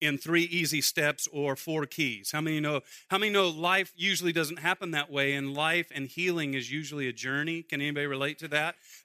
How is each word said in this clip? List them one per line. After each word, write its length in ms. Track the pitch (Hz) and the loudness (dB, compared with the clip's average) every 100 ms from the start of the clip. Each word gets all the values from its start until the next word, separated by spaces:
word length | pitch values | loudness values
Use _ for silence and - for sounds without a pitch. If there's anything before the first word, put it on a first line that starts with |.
in 180 | 151 139 | 0 0
three 240 | 156 170 | 2 2
easy 400 | 170 175 151 151 | 4 0 0 2
steps 460 | - - 147 147 - | 2 2 2 2 -4
or 240 | 147 143 135 | -2 -2 -2
four 300 | - 156 143 | -2 -2 -2
keys. 460 | - 139 107 98 | 0 -2 -2 -4
How 80 | 151 | -2
many 200 | 160 156 | 0 0
know, 200 | 151 147 - - - | 0 -2 -4 -16 -2
how 80 | 196 | 0
many 160 | 214 | 4
know 160 | 202 185 | 4 4
life 440 | 156 175 190 185 170 | 2 2 2 0 -2
usually 360 | 190 175 175 | 0 2 2
doesn't 260 | 170 151 165 | 2 0 0
happen 320 | 165 185 180 | 0 0 0
that 200 | 156 147 | -2 0
way, 220 | 139 139 | 0 2
and 220 | 139 139 | 2 -2
life 360 | 143 156 175 165 | 0 2 2 0
and 140 | 147 135 | -6 -8
healing 440 | 165 180 170 143 | -2 0 0 0
is 180 | 135 117 | -2 -4
usually 380 | 147 143 147 127 | -6 -6 -4 -4
a 40 | |
journey? 500 | 113 127 139 156 165 | -4 -4 -2 -2 -4
Can 180 | 165 147 | -6 -4
anybody 260 | 147 147 143 | -2 -2 -2
relate 320 | 135 139 151 | -2 -2 -4
to 80 | 156 | -2
that? 260 | 151 160 - - - | 0 0 -4 -14 -4